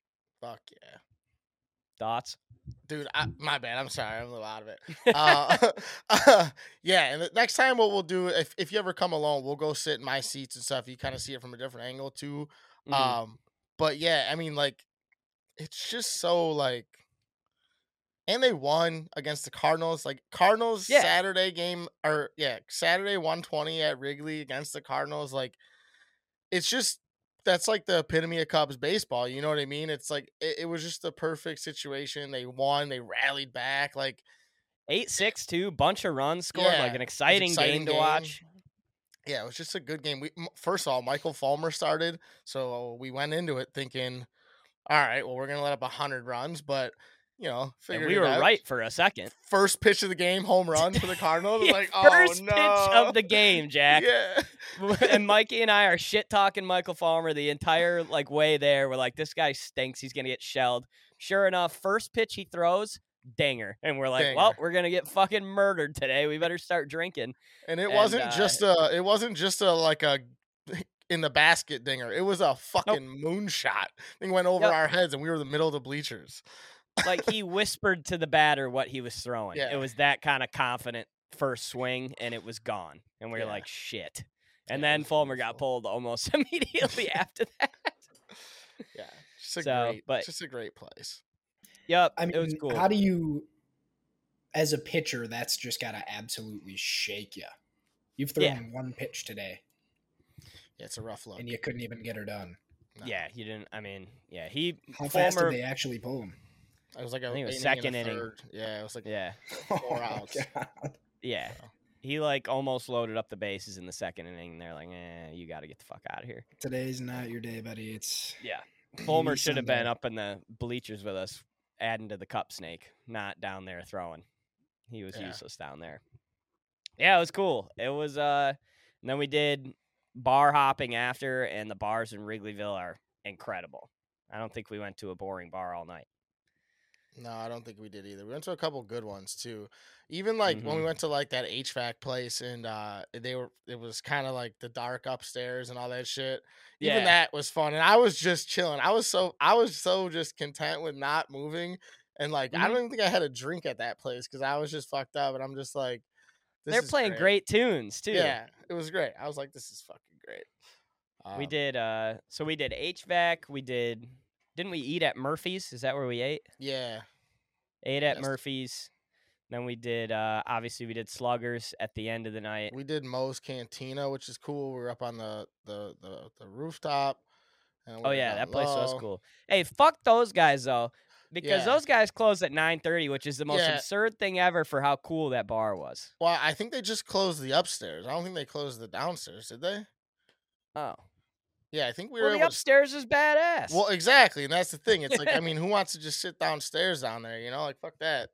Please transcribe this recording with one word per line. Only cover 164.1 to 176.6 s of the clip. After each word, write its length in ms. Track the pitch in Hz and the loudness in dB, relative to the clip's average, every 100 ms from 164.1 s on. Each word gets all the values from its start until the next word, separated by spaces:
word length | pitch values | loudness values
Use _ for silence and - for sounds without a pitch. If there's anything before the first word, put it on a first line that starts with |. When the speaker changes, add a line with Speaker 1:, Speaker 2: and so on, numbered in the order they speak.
| 127 _ _ _ | -20 _ _ _
Speaker 2:
didn't 160 | 156 190 | -10 -8
we 80 | 170 | -6
eat 240 | 127 165 | -4 0
at 140 | 151 - | 0 0
Murphy's? 560 | 135 156 175 185 - | -4 -4 -6 -8 -10
Is 80 | 123 | -6
that 120 | 131 139 | -4 -2
where 100 | 127 | -4
we 140 | 120 | -2
ate? 260 | 135 156 _ - | -4 -4 _ -14
Speaker 1:
Yeah. 440 | 135 131 123 110 - _ _ _ _ _ _ _ | -8 -6 -8 -10 -16 _ _ _ _ _ _ _
Speaker 2:
Ate 180 | 127 139 | -6 -2
at 120 | 147 - | 0 -2
Speaker 1:
Yes. 40 | |
Speaker 2:
Murphy's. 640 | 135 139 139 131 127 - - _ _ _ _ _ - | -4 -6 -6 -8 -8 -12 -16 _ _ _ _ _ -12
Then 140 | 120 | -10
we 120 | 123 117 | -8 -8
did, 340 | 117 117 113 | -4 -4 -2
uh, 320 | 110 110 110 - | -2 -2 -2 -2
obviously 400 | 117 117 - 117 | -4 -6 -10 -10
we 80 | |
did 140 | 113 110 | -8 -10
Sluggers 640 | - 123 120 120 120 - - | -4 -2 -2 -2 -6 -8 -8
at 160 | 92 | -8
the 140 | 113 110 | -6 -6
end 180 | 113 113 | -6 -6
of 60 | |
the 80 | 107 | -8
night. 320 | 107 107 104 | -8 -6 -6
Speaker 1:
We 80 | 127 | -8
did 220 | 139 151 | -6 -6
Moe's 340 | 131 127 131 127 | -4 -4 -4 -6
Cantina, 680 | - 131 117 - 131 139 139 | -10 -12 -12 -12 -10 -6 -4
which 180 | 135 - | -6 -10
is 100 | 123 | -14
cool. 340 | - 147 135 | -10 -8 -8
We 80 | 127 | -8
were 80 | 120 | -8
up 120 | 117 | -6
on 160 | 120 117 | -8 -8
the, 280 | 107 107 - _ 104 | -10 -10 -12 _ -14
the, 280 | 104 101 - | -12 -12 -14
the, 300 | 95 95 110 - | -16 -16 -18 -20
the 100 | 107 | -20
rooftop. 720 | 110 | -14